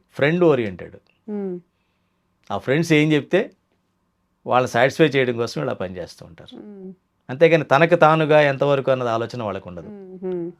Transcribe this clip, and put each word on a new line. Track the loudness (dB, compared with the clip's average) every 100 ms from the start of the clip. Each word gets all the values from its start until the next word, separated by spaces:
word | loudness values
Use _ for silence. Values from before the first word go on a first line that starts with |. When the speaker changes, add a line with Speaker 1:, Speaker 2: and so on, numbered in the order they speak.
| _
Speaker 1:
ఫ్రెండ్ | -2 0 2
ఓరియెంటెడ్. | 2 2 -2 -8 -16 -20 _ _ -12
Speaker 2:
మ్మ్. | -8 -8 -10 -14 _ _ _ _ _ _ _ -12
Speaker 1:
ఆ | -8
ఫ్రెండ్స్ | -2 -2 2
ఏం | 2 4
చెప్తే | 0 0 -2 -2 _ _ _ _ _ _ _ _ _ -2
వాళ్ళని | 0 0
సాటిస్ఫై | 2 2 2 2
చేయడం | 2 -2 -2
కోసం | -6 -6
ఇలా | -8
పనిచేస్తూ | -8 -10 -10 -14 -16 -20
ఉంటారు. | -20 -20 -20
Speaker 2:
మ్మ్. | -20 -18 -18 -20 _ _ -10
Speaker 1:
అంతేగాని | 2 4 4
తనకు | 4 4 4 6
తానుగా | 4 4 4 4
ఎంతవరకు | 4 2 0 0 0
అన్నది | -2 0
ఆలోచన | -4 -4 -8
వాళ్ళకు | -8 -8 -12
ఉండదు. | -16 -16
Speaker 2:
మ్మ్, | -18 -18 -12
మ్మ్. | -8 -8 -10 -10